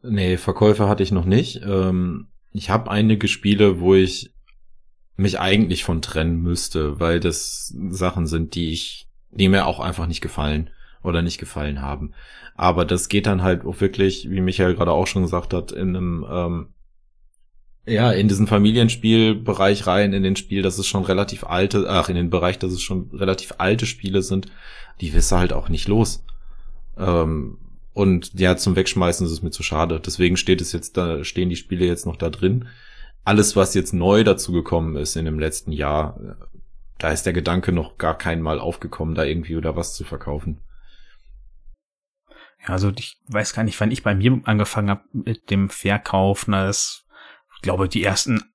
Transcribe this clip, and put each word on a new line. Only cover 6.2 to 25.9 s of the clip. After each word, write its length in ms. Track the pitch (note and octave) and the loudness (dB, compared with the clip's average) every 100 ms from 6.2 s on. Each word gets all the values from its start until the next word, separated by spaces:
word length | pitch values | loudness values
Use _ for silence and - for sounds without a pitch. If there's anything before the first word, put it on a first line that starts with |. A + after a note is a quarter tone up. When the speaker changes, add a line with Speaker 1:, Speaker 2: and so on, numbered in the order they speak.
| D#2+ E2+ | 0 0
Speaker 1:
müsste, 580 | E2+ E2+ - E2 D2 D2 | 0 -2 -2 -2 -2 0
weil 200 | E2+ E2+ | 0 2
das 540 | F2 D#2 - - - B1 F2+ | 0 -2 -6 -8 -10 -8 -8
Sachen 380 | F#2 F#2 F2+ D#2+ | -2 -2 0 -2
sind, 280 | E2 D#2+ F2 | -2 -2 -4
die 160 | E2 | -4
ich, 360 | E2 - - - - _ | -4 -8 -12 -20 -20 _
die 200 | - F#2+ | 2 4
mir 160 | G2 D#2+ | 4 2
auch 140 | E2+ | -2
einfach 280 | - - E2 | -6 -4 -6
nicht 140 | E2 | -6
gefallen 500 | - - D2 D2+ D#2+ - - - | -8 -4 -2 -2 -4 -12 -20 -8
oder 180 | F2+ E2+ | -2 0
nicht 160 | E2+ - | 0 -4
gefallen 440 | - - D2 C#2 | -10 -8 -6 -6
haben. 320 | C#2 C#2 - - - - - - | -6 -8 -8 -12 -20 -20 -20 4
Aber 300 | F2+ E2+ D#2+ | 4 6 4
das 220 | F2+ - | 2 2
geht 200 | G2+ G#2+ | 2 2
dann 160 | F#2+ | 2
halt 220 | F#2 F2+ - | 4 2 -2
auch 140 | E2 | 0
wirklich, 480 | G2 - F#2+ F#2 - | 0 4 2 2 -4
wie 120 | F#2+ | 0
Michael 340 | F#2 F2+ F2+ E2+ | 0 2 2 2
gerade 160 | E2+ | 2
auch 160 | D#2+ F#2 | 2 2
schon 140 | G2 | 0
gesagt 320 | F2 F2 - | 0 0 -2
hat, 180 | F2+ - | -4 -4
in 240 | - F#2 F2+ | -4 -2 -2
einem, 300 | F2+ E2+ - | -2 -4 -4
ähm, 440 | F2 F2 E2+ D2 - - _ _ _ _ _ _ - - - - | -4 -2 -4 -8 -18 -20 _ _ _ _ _ _ -20 -20 -20 -2
ja, 260 | G#2+ A#2+ | 2 4
in 160 | F#2+ G#2 | 4 2
diesen 200 | G2 G#2 | 2 4
Familienspielbereich 1400 | G#2 G#2 A#2 A#2 A#2+ A2 A2+ A2 A2 - F#2+ G2 G2+ - | 6 6 6 4 2 4 6 6 2 -2 2 2 4 2
rein, 280 | F#2 G#2 | 2 2
in 100 | G2 | 2
den 120 | F#2+ G2 | 0 0
Spiel, 280 | - G2 | -2 -2
dass 140 | F#2+ F#2+ | 0 -2
es 80 | G2 | -2
schon 180 | G2+ F2+ | -2 0
relativ 380 | F#2+ G2+ - | 0 -2 -6
alte, 420 | - F2 G2 G2+ F#2 | -4 0 2 2 2
ach, 220 | F#2+ E2+ | 0 0
in 60 | F2 | 0
den 140 | E2+ | 0
Bereich, 280 | F2+ F2+ F2+ | 2 0 0
dass 140 | F#2 | -4
es 100 | F2+ | -4
schon 300 | - F#2+ - | -4 -6 -6
relativ 400 | C#2 F#2+ F#2+ - - | -4 -2 -2 -6 -2
alte 260 | F#2 A2+ A2+ | 0 2 -2
Spiele 360 | - G2 F#2+ | -4 -2 0
sind, 260 | F#2 F#2+ - - - - - - | 0 -2 -4 -16 -20 -18 -18 -10
die 120 | E2 | 2
wirst 180 | - - | 4 4
du 40 | F2+ | 4
halt 180 | F2+ | 2
auch 160 | A#1+ - | 0 -2
nicht 180 | D#2+ | -2
los. 380 | - | 0